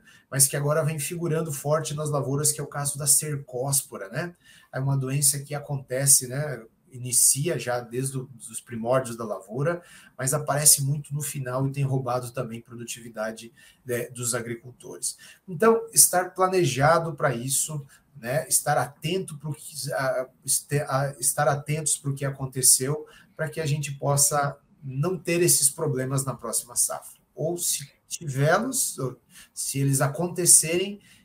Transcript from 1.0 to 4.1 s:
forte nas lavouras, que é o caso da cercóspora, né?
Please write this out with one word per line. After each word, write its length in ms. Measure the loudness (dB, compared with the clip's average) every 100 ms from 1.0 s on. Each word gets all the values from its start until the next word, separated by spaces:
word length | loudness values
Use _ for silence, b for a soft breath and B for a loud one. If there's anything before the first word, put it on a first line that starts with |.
| -4 -4 -2 -2 -2
forte 400 | -4 -2 0 0
nas 160 | -4 -2
lavouras, 420 | -2 0 0 0
que 80 | 0
é 40 |
o 40 | -4
caso 300 | -6 -4 -2
da 100 | 2
cercóspora, 1040 | 2 2 -4 -6 -4 0 0 -2 -8
né? 260 | -8